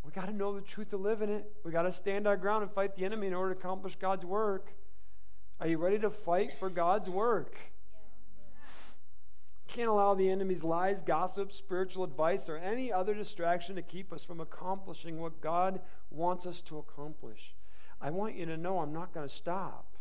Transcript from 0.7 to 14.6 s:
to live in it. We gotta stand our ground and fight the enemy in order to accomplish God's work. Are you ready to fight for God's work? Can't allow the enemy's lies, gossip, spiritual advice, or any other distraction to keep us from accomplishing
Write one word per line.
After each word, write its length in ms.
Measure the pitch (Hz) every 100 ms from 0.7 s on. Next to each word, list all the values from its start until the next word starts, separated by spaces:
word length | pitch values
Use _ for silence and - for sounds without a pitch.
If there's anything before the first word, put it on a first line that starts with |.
| - 214
to 80 | 202
live 240 | 196 220
in 80 | 208
it. 220 | 208 - -
We 80 | 165
gotta 200 | 165 180
stand 360 | 180 196 196 202
our 100 | 202
ground 260 | 185 214
and 80 | 202
fight 240 | 196 196 196
the 100 | 185
enemy 220 | 220 196
in 60 |
order 200 | 180 190
to 60 | 185
accomplish 360 | 180 190 190 -
God's 300 | 190 196 175
work. 480 | 202 214 190 - - - - - - - - - -
Are 80 | 160
you 100 | 165
ready 220 | 175 208
to 100 | 208
fight 440 | - - 175 226 -
for 100 | 190
God's 380 | 175 170 202 180
work? 480 | 180 233 202 135 - - - - - - - - - - - - - - - - - - - - - -
Can't 200 | 240 233
allow 280 | 208 202 196
the 140 | 190
enemy's 340 | 190 190 175
lies, 380 | 165 165 185 202
gossip, 500 | - 160 180 196 196
spiritual 520 | - - 180 185 185
advice, 460 | 180 135 160 196 196
or 80 | 156
any 340 | 180 233 254
other 220 | 185 190
distraction 600 | 208 208 - 170 180 185 190
to 60 |
keep 300 | - 170 190
us 120 | 160
from 180 | - 170
accomplishing 800 | 160 -